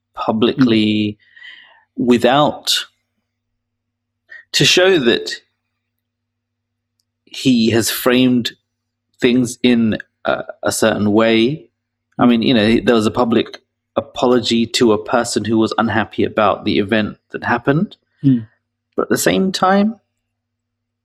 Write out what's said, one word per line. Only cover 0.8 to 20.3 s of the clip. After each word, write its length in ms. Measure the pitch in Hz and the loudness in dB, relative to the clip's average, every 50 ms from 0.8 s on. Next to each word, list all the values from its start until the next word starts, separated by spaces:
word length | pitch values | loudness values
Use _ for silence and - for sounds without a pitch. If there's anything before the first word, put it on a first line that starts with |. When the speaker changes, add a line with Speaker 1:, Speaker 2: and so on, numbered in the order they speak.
| 107 107 107 107 104 104 107 _ _ _ _ - - - - - - _ _ _ _ _ _ - | 0 0 -2 -2 -4 -6 -8 _ _ _ _ -20 -20 -20 -20 -20 -20 _ _ _ _ _ _ -4
Speaker 2:
Mm. 60 | - | 0
Speaker 1:
without, 680 | 120 123 123 120 - 135 143 151 131 - - - - - - - - _ _ _ _ _ _ _ _ _ _ _ _ _ _ _ _ _ _ _ _ _ _ _ _ _ _ _ _ - - - _ | 0 2 2 2 2 2 2 2 0 -2 -6 -6 -6 -6 -6 -6 -10 _ _ _ _ _ _ _ _ _ _ _ _ _ _ _ _ _ _ _ _ _ _ _ _ _ _ _ _ -20 -20 -14 _
to 120 | - - 147 | -2 0 0
show 340 | - - 185 180 190 196 160 | 2 2 4 4 4 2 2
that 360 | 123 117 - - - - - - _ _ _ _ _ _ _ _ _ _ _ _ _ _ _ _ _ _ _ _ _ _ _ _ _ _ _ _ _ _ _ _ _ _ _ _ _ _ - | 2 2 0 0 -2 -8 -12 -14 _ _ _ _ _ _ _ _ _ _ _ _ _ _ _ _ _ _ _ _ _ _ _ _ _ _ _ _ _ _ _ _ _ _ _ _ _ _ -12
he 360 | - - 135 127 117 110 113 | -4 0 2 2 2 2 2
has 200 | 107 110 101 - | 2 0 0 -2
framed 640 | - - - 127 123 127 127 127 123 123 113 - - _ _ _ _ _ _ _ _ _ _ _ _ _ | -4 -2 0 2 2 4 2 2 2 0 -2 -4 -10 _ _ _ _ _ _ _ _ _ _ _ _ _
things 380 | - 127 120 127 123 120 - - | 0 2 2 2 0 -2 -4 -2
in 340 | - 123 123 117 117 110 101 - - _ _ _ - | 0 2 2 2 2 0 -2 -4 -8 _ _ _ -4
a, 180 | - - - - - - _ - | -4 -4 -4 -6 -12 -12 _ -6
a 60 | 92 | -6
certain 420 | - - 117 110 104 - 101 104 | -2 0 0 0 0 0 0 0
way. 540 | 101 110 113 113 113 113 113 127 151 170 - _ _ _ _ _ _ _ _ _ _ - | 2 2 2 2 2 2 2 0 -2 -4 -10 _ _ _ _ _ _ _ _ _ _ 0
I 80 | - | 2
mean, 160 | 123 120 113 | 2 2 2
you 100 | 110 - | 2 0
know, 260 | 131 110 104 110 113 113 | 2 2 2 2 2 2
there 160 | 98 113 120 | 2 2 2
was 120 | 113 107 | 2 2
a 40 | 107 | 0
public 520 | 101 - 123 113 113 90 - - - - _ _ _ _ _ _ - | 0 -2 0 0 0 -2 -2 -4 -8 -20 _ _ _ _ _ _ -8
apology 680 | - - - - - 135 123 127 123 110 - 117 113 117 | -8 -8 -6 -4 -2 0 2 2 2 0 0 -2 -2 -2
to 260 | 110 - - 127 113 | -2 -2 2 2 2
a 100 | 104 104 | 2 0
person 440 | - - - 120 117 117 - 117 104 | -2 -2 -2 -2 -2 -2 -4 -6 -4
who 100 | 104 113 | -2 0
was 160 | 110 110 107 - - | 0 0 0 0 -2
unhappy 460 | 113 113 101 110 104 - - - 98 | -2 -2 -2 -2 -4 -4 -4 -4 -4
about 420 | 92 - 110 107 98 - - - | -2 -2 0 0 0 0 -2 -4
the 120 | 107 80 73 | -2 -2 -2
event 380 | 101 98 113 110 104 - - - _ _ | -2 0 -2 -2 -2 -4 -8 -12 _ _
that 120 | - - | -14 -10
happened. 540 | - 117 120 120 - 143 139 160 208 - - - _ _ _ _ | -6 -4 -4 -2 -2 -2 0 0 -2 -4 -8 -12 _ _ _ _
Speaker 2:
Mm. 240 | - 139 131 117 113 - _ _ _ _ _ _ _ _ _ | 0 0 0 0 -2 -8 _ _ _ _ _ _ _ _ _
Speaker 1:
But 100 | - - | -6 -4
at 40 | - | -2
the 80 | - | -2
same 340 | - - - 185 190 190 190 | -2 0 0 0 0 0 -2
time, 480 | 185 - 190 185 196 202 202 214 226 - _ _ _ _ _ _ | -2 -2 0 0 2 2 0 -2 -4 -8 _ _ _ _ _ _